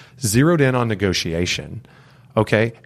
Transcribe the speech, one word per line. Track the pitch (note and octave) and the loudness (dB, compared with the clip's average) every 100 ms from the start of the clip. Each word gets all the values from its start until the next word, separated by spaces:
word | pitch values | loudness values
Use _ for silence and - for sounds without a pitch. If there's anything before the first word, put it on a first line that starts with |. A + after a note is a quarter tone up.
| - - | -20 -8
zeroed | G#2 A2 D3+ E3+ | 0 2 4 4
in | C3+ B2+ | 2 2
on | A#2 | -2
negotiation, | G2 G2 E2+ F2 E2 F2+ - D2 A2 - - - - - - | 0 0 0 -2 -2 -2 -4 -10 -14 -16 -20 -20 -20 -6 -4
okay? | G#2+ G#2+ A#2 - | 0 0 0 -4